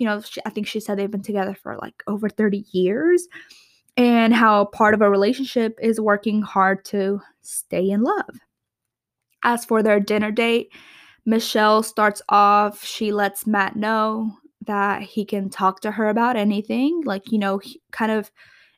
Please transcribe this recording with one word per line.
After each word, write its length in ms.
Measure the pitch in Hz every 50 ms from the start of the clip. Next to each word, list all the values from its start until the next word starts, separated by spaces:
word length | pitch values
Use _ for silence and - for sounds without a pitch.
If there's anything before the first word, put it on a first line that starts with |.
You 60 | 240
know, 140 | 214 208 208
she, 200 | - - - - -
I 60 | 220
think 160 | - 214 208
she 140 | - - 220
said 180 | - - 208 196
they've 120 | 202 202
been 120 | 214 196
together 320 | 202 - 202 196 190 196 190
for, 220 | - - - - -
like, 220 | - - - - - -
over 200 | 208 208 220 -
thirty 360 | - - 220 202 202 202 208 _
years, 560 | - 180 180 180 208 269 311 339 359 359 349 - - - - - - _ _ _ _ _ _ _ _
and 380 | 247 247 240 240 233 226 226 233
how 300 | 226 240 220 208 202 202
part 260 | 208 - - 220 208
of 80 | 220 208
a 80 | 214 202
relationship 720 | 202 196 196 220 254 262 269 247 - 247 226 220 226 -
is 200 | - 226 220 220
working 420 | 214 214 202 208 - 220 208 214
hard 420 | 202 - - 196 190 190 196 190 -
to 340 | - - 202 190 196 202 196 - _ _ _
stay 460 | - - - - - _ 175 175 185 196
in 140 | 202 208
love. 380 | 233 320 415 392 - - - 233 _ _ _ _ _ _ _ _ _ _ _ _ _ _ _ _ _ _ _ _ -
As 200 | 240 240 233 -
for 200 | - 226 220 214
their 160 | 220 208 208
dinner 320 | 202 - 214 214 214 214
date, 400 | 214 233 226 233 233 233 - - - - - - - - - _ _ _ -
Michelle 600 | 220 226 226 226 - - 214 214 214 214 214 220
starts 380 | - - 220 214 208 208 - - -
off, 560 | 202 202 202 202 208 208 208 208 208 - -
she 280 | - - - 220 208
lets 340 | 208 208 202 202 202 - -
Matt 300 | 220 214 202 190 - -
know 600 | 214 208 220 220 220 214 220 220 226 220 220 202 - _ _ _ - 214
that 360 | 220 208 202 202 202 196 -
he 220 | 202 - - 220 202
can 260 | - 214 202 196 190
talk 300 | - - 196 190 190 -
to 120 | - 214
her 160 | 196 226 220 214
about 280 | 214 233 233 247 247
anything, 680 | 214 202 214 202 208 208 - 220 240 262 302 349 339 294
like, 260 | 226 190 196 - -
you 80 | 220 214
know, 200 | 196 196 196 202
he, 220 | - 247 - - _ _
kind 180 | - - 226 220
of 220 | 220 214 202 - _ _ - - _ _ _ _ _